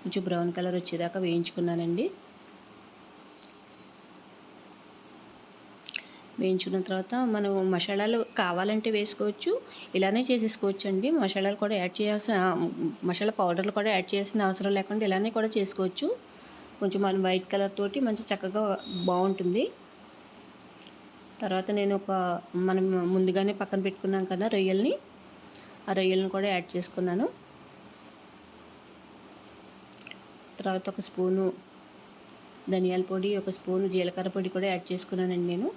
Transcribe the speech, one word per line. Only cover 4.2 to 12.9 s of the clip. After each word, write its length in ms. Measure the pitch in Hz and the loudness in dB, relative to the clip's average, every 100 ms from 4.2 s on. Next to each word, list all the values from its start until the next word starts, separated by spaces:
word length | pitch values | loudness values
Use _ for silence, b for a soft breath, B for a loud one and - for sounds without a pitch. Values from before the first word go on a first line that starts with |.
| - - - - - - - - - - - - - - - - - B B B - - | -20 -20 -20 -20 -20 -20 -20 -20 -20 -20 -20 -20 -20 -20 -20 -16 -12 B B B -18 -4
వేయించుకున్న 420 | 190 185 185 190 | 0 2 2 -2
తర్వాత 320 | 185 190 185 240 | 0 -2 -2 -2
మనం 560 | 254 214 202 196 190 | 0 0 2 2 2
మసాలాలు 540 | 180 170 202 214 233 220 - | 2 2 0 2 0 -2 0
కావాలంటే 540 | 185 175 196 214 214 | 0 2 0 0 0
వేసుకోవచ్చు, 680 | 214 208 - 208 208 - 466 - B B 185 | 0 0 -2 -4 -2 -2 -2 -2 B B 2
ఇలానే 260 | 190 214 | 4 2
చేసేసుకోవచ్చు 680 | 254 247 220 220 196 196 202 | 2 2 2 0 0 0 0
అండి. 220 | 190 233 | 2 2
మసాలాలు 440 | 320 196 196 196 202 | 2 2 2 0 0
కూడా 200 | 208 208 | 0 0
యాడ్ 260 | 180 - | -2 0
చేయాల్సిన, 680 | 208 208 208 208 180 175 170 - - | 0 0 0 4 4 4 0 0 -4